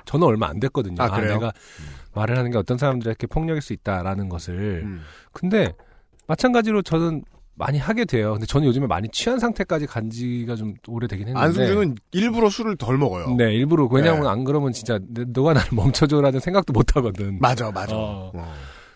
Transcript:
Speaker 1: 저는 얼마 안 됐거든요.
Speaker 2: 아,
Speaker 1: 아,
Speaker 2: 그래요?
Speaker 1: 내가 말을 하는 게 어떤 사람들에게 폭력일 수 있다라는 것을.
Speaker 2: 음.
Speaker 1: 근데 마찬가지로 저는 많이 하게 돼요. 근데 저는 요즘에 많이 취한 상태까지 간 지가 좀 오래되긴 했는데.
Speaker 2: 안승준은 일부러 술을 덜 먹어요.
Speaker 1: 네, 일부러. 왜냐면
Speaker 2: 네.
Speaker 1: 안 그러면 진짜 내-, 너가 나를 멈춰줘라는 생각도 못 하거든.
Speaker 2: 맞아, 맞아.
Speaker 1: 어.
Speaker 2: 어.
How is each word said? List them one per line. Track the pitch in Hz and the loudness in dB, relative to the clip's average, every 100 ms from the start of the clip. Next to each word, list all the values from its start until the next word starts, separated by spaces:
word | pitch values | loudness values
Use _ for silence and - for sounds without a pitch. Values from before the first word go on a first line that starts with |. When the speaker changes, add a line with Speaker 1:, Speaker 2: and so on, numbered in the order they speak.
Speaker 1:
저는 | - 143 170 | -2 2 4
얼마 | 110 - | 4 0
안 | 80 | -2
됐거든요. | 131 - 104 87 | -2 -2 -4 0
Speaker 2:
아, | 120 | 0
Speaker 1:
아, | |
Speaker 2:
그래요? | 98 107 | 0 0
Speaker 1:
내가 | 104 113 - - - 76 - - | 0 -2 -6 -18 -18 -16 -16 -12
말을 | - 107 123 | -4 -2 0
하는 | 123 | 0
게 | 117 | -2
어떤 | 95 123 | 0 0
사람들에게 | 143 127 113 110 117 | 0 0 -2 -4 -4
폭력일 | - 160 160 | -2 -2 -4
수 | - | -4
있다라는 | 95 - 95 92 98 98 | -8 -4 -2 -2 -4 -4
것을. | 87 87 90 104 90 | -6 -8 -6 -4 -4
Speaker 2:
음. | 104 92 78 - _ | -6 -10 -14 -20 _
Speaker 1:
근데 | - 180 214 135 - - - _ _ - | -6 0 2 0 -2 -18 -20 _ _ -6
마찬가지로 | 156 254 240 220 214 | 0 2 2 2 0
저는 | 180 160 165 156 - - - | 2 0 0 -4 -8 -20 -20
많이 | - - 143 | -8 -2 -2
하게 | 135 220 | 0 0
돼요. | 220 120 107 | 0 0 0
근데 | 107 110 | -2 0
저는 | 135 151 | 2 2
요즘에 | 120 135 | 2 0
많이 | 85 110 | -2 -4
취한 | - - 254 | -4 -2 0
상태까지 | 240 214 196 160 147 | 0 -2 -2 -2 -2
간 | 120 110 | -6 -6
지가 | 113 123 123 117 | -6 -4 -4 -4
좀 | 117 110 101 - | -6 -6 -10 -10
오래되긴 | 117 117 101 107 | -6 -6 -6 -4
했는데. | 131 | 0
Speaker 2:
안승준은 | 160 170 - 202 190 120 _ | 2 4 2 2 0 -2 _
일부러 | 175 226 233 220 | -2 0 2 2
술을 | 196 226 196 | 2 -4 -4
덜 | 107 131 | 0 2
먹어요. | 139 90 95 123 | 2 0 -2 2
Speaker 1:
네, | 117 | 2
일부러. | 107 139 165 131 | 2 2 4 4
왜냐면 | 131 165 160 | 4 4 4
Speaker 2:
네. | 139 | 2
Speaker 1:
안 | 104 | 0
그러면 | 131 147 143 | 0 0 0
진짜 | 113 110 110 92 | -4 -2 -4 -4
내-, | 117 123 | -8 -4
너가 | 120 147 | 2 4
나를 | 147 - | 4 2
멈춰줘라는 | 120 101 - 151 147 139 131 | 2 2 4 4 6 4 2
생각도 | 170 190 180 | 0 0 2
못 | 123 127 - | 2 4 4
하거든. | 120 92 101 98 | 2 -4 -6 0
Speaker 2:
맞아, | 123 123 113 | 2 2 -2
맞아. | 95 104 110 | -4 -4 -4
Speaker 1:
어. | 107 101 92 | -4 -8 -10
Speaker 2:
어. | 87 82 76 69 - - | -12 -12 -14 -16 -20 -20